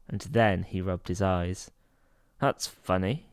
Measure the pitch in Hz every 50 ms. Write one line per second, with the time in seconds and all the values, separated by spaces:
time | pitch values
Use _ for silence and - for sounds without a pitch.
0 | - - - 101 - - - 117 113 104 92 87 87 - - 95 92 95 90 87
1 | - - 90 98 98 95 92 87 87 90 92 - - - - _ _ _ _ _
2 | _ _ _ _ _ _ _ - - 139 - - - - - - - - 92 92
3 | 92 98 131 160 - -